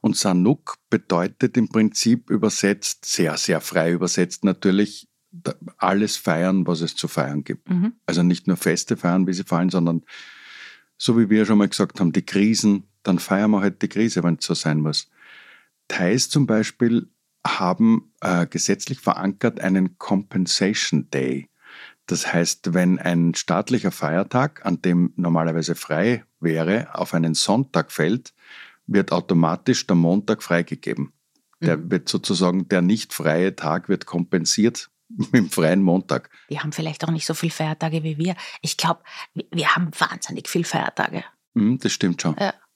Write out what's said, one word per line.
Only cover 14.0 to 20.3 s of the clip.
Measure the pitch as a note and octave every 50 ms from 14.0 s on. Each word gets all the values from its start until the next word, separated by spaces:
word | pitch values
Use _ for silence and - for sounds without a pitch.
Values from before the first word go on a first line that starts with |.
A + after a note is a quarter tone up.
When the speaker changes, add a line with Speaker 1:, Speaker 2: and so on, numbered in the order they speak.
| A2 A#2 - F#2 E2
Speaker 1:
wenn | F2 E2+ D2+
es | -
so | - E2+
sein | D#2 - D#2+ D2+ D2+
muss. | D2+ D#2 D2+ - - _ _ _ - - - - - - - - _ _ _ _ _ _
Thais | - - F#2 F2 G#2 B2+ - -
zum | - D3+ C#3
Beispiel | A2+ A2 G#2+ A2 - - _ A#2 A#2 A#2 A#2 - - _ _ _ _ _ _ _
haben, | - - - G2 F2 F#2 F#2 A2+ A2+ A2+ A2+ - _ _ _
äh, | - F2+ F2+ F2 F2
gesetzlich | E2 - E2+ - - G2+ - - - C3 -
verankert | - - - - F#2+ G2 G2 - - A#2+ - -
einen | - F#2+ F#2+ F#2+ F#2 F2+ - _
Compensation | - - G#2 F#2+ G2+ _